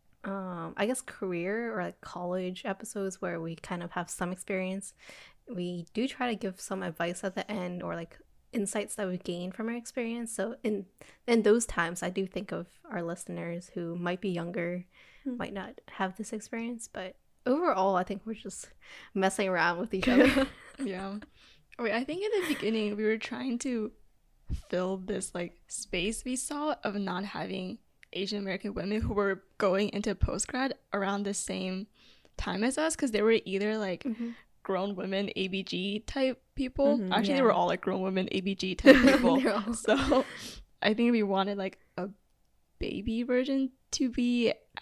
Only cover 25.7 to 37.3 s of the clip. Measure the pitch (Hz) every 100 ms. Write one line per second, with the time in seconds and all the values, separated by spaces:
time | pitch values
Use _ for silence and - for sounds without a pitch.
25.7 | - - 175 190 226 254 254 - 294 302
26.7 | - - 202 190 180 202 - 185 190 185
27.7 | 226 _ _ - 180 196 208 196 190 202
28.7 | 202 185 214 226 208 196 190 - - 185
29.7 | 196 208 202 208 190 - 240 - 254 269
30.7 | - _ 202 190 202 202 202 - 185 185
31.7 | 185 208 _ - - _ - 202 190 240
32.7 | 285 311 - 269 214 220 226 190 190 208
33.7 | 220 190 170 262 226 233 233 - _ -
34.7 | 185 196 190 190 196 202 - 190 196 180
35.7 | 180 196 214 - 277 262 254 _ - 254
36.7 | 285 277 247 185 214 214